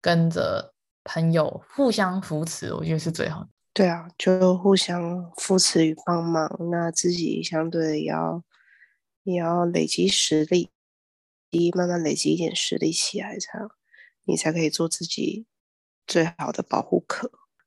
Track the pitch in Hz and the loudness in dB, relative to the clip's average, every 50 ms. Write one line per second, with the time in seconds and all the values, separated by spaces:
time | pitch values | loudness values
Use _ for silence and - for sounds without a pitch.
0 | - 175 170 165 165 165 165 - - 85 95 - - - _ _ _ _ _ _ | 0 2 4 4 4 2 2 0 0 0 -2 -4 -6 -8 _ _ _ _ _ _
1 | _ - - 165 165 165 165 160 151 - - - - _ - 285 277 233 208 208 | _ -8 -2 0 2 4 4 4 2 0 -2 -10 -16 _ -2 2 2 2 2 2
2 | 190 180 185 190 - - 156 151 165 160 - - - - - - 165 165 160 156 | 0 0 -2 -6 -6 -4 -4 -4 -4 -4 -6 -8 -8 -8 -6 -4 -2 -2 -2 -2
3 | 160 165 165 - - - 156 - - - _ _ _ _ - - 190 175 170 170 | -2 -4 -2 -2 -4 -4 -4 -8 -12 -16 _ _ _ _ 2 2 2 2 2 -2
4 | 165 170 _ - - 190 185 185 185 180 185 180 185 196 196 185 - - 175 175 | -8 -16 _ -2 2 2 4 6 6 6 4 4 6 6 6 6 4 0 -2 -4
5 | 170 170 175 180 175 170 - - - - 190 185 - - - 165 160 156 160 - | -4 -4 -6 -6 -8 -10 -10 -10 0 2 4 4 4 4 4 4 4 4 2 -2
6 | - 175 175 170 170 170 165 160 156 - - - 170 170 170 170 170 170 - - | -2 -2 0 0 0 0 0 0 0 -2 -4 -6 -4 -4 -2 -2 -2 -2 -2 0
7 | - 175 175 175 160 - - - 170 - 170 160 160 165 170 165 160 156 151 151 | 0 0 0 0 -2 -2 -2 -4 -4 -4 -2 -2 -2 -2 -2 -2 -2 0 -2 -2
8 | 156 156 156 160 165 165 165 175 - _ _ _ _ _ _ _ - _ _ _ | -2 -2 -2 -2 -2 -2 -4 -6 -10 _ _ _ _ _ _ _ -20 _ _ _
9 | _ _ _ _ - 190 180 175 165 165 175 175 175 175 175 170 160 160 - 170 | _ _ _ _ -6 -4 -2 -2 0 0 2 2 0 2 2 0 0 0 0 2
10 | 185 196 - - - - 156 156 151 - 175 175 170 - _ _ _ _ _ _ | 2 2 2 2 0 2 2 2 2 4 2 2 2 -2 _ _ _ _ _ _
11 | _ _ _ _ _ _ _ _ _ _ - 170 170 175 175 180 180 175 175 170 | _ _ _ _ _ _ _ _ _ _ 0 2 2 2 2 0 0 0 0 0
12 | 160 147 147 - - 151 160 175 165 - - - - - - - - 160 170 - | 0 -2 -2 0 0 0 0 0 0 -2 -2 -4 -4 -4 -2 0 0 0 0 -2
13 | - - 196 - 202 208 - 202 - - - - 208 220 _ _ _ _ _ - | -4 -4 -4 -8 -8 -8 -10 -10 -12 -10 -10 -12 -12 -12 _ _ _ _ _ -20
14 | - _ _ _ - 190 170 - - 156 165 170 160 151 - - 165 165 - - | -20 _ _ _ -2 -2 -2 0 0 -2 0 0 0 0 0 -2 -2 -2 -2 -6
15 | 170 - - - - - - 220 226 _ _ _ _ _ _ _ _ _ _ _ | -6 -8 -6 -4 -4 -4 -4 -6 -12 _ _ _ _ _ _ _ _ _ _ _
16 | _ - - 170 160 165 - - - - - - - - - - - - - 175 | _ 0 0 2 2 0 -2 -6 -8 -6 -6 -6 -4 0 0 -2 0 0 0 -2
17 | - - - - 247 - _ _ _ _ _ _ _ | 0 -2 -8 -8 -8 -10 _ _ _ _ _ _ _